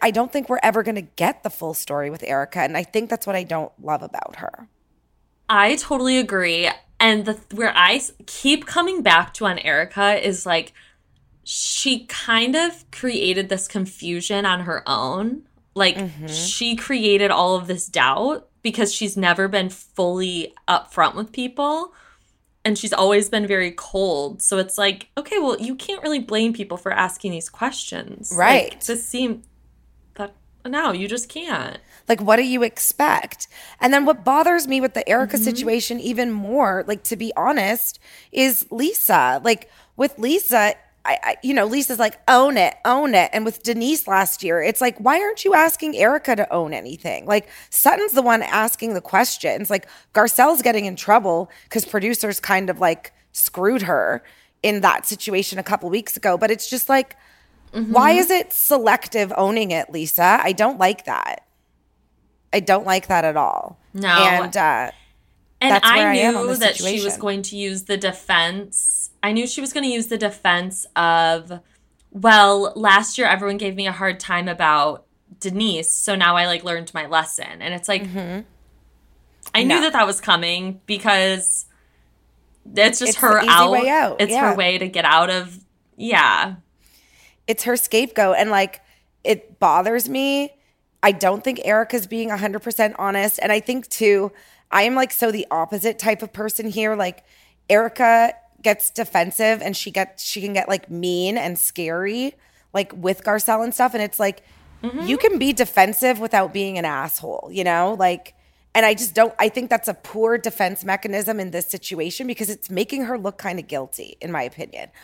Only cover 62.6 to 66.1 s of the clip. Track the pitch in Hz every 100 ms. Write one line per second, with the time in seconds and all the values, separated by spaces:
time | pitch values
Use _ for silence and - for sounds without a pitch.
62.6 | 190 196 190 190 185 180 160 151 123 -
63.6 | - - _ 196 196 175 190 180 175 202
64.6 | 156 120 123 - _ _ _ _ _ _
65.6 | 262 196 226 240 208